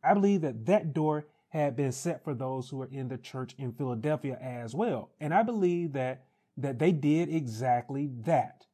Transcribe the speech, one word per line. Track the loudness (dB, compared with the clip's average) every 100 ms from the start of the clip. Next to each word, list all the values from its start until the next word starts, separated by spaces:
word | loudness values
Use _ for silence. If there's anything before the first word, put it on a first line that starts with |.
I | 4
believe | 4 6 4
that | 0 -4 2
that | 2 2
door | 0 2 0 -4 _ _
had | -2 0 2
been | -2
set | 0 -4 -4
for | -6
those | -4 -4 -4 -6
who | -8
were | -8
in | -8 -6
the | -8
church | -8 -8 -8 -6
in | -8
Philadelphia | -4 -4 -2 -2 -2 -2 -6
as | -8 -8 -8
well. | -2 -2 -2 -6 _
And | 0
I | 2
believe | 2 2 2 2 -2
that, | -2 -4 -4 _ _ _ -6
that | -4 2
they | 2
did | 4 4 2 2
exactly | 0 -2 -4 2 2 0 -4 -4 -4
that | 2 2 2 -6 _